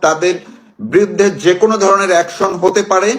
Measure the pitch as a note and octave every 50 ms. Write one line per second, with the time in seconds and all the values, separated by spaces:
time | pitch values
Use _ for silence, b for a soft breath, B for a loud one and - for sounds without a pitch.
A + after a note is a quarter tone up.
0 | - D#3 D#3+ D#3 F3+ F3+ F3+ - B B B B B B B - G#2 A2+ C#3+ G3
1 | G#3 F#3+ F3+ G3+ G3+ G3 D#3+ C3+ - F3+ F3+ - G#3+ G#3+ G#3+ G3 G3 G3 G3 G3
2 | G3 F#3 F3 E3+ E3+ - - - G3 F#3+ F3 E3+ F3+ F#3 F#3 G3+ G3 - F#3+ F#3
3 | G3 G#3+ B3